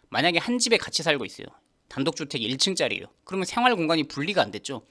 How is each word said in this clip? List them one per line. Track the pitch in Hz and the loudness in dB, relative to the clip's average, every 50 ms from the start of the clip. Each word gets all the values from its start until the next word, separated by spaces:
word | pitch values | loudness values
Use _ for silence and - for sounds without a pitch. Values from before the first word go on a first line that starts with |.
| _ _ | _ _
만약에 | - 113 139 170 175 165 | -2 2 2 2 2 2
한 | - - 240 247 | 0 0 0 0
집에 | 233 247 226 | 4 4 4
같이 | 196 - - - - 156 | 2 2 0 -4 -2 2
살고 | 165 151 139 110 | 2 2 0 0
있어요. | 92 - - 104 - - - _ _ _ _ _ _ | -6 -10 -12 -16 -16 -18 -20 _ _ _ _ _ _
단독주택 | - 135 139 160 160 - 160 139 - 135 113 | -4 -2 -2 -2 -2 -4 -8 -6 -4 -4 -2
일 | 104 131 131 | -2 0 0
층짜리예요. | - 196 190 - 156 123 98 92 90 - _ _ _ | 0 0 2 0 0 0 0 -4 -8 -12 _ _ _
그러면 | - 185 190 185 | -6 -4 -4 -4
생활 | - - 240 240 254 240 | -2 0 4 4 4 4
공간이 | 190 165 151 165 160 147 | 4 2 2 2 2 0
분리가 | 151 - 143 143 175 208 185 123 | -2 -2 -4 -4 0 2 2 2
안 | 104 | 2
됐죠. | 101 101 - - 139 117 - _ | -2 -8 -8 -8 -10 -10 -10 _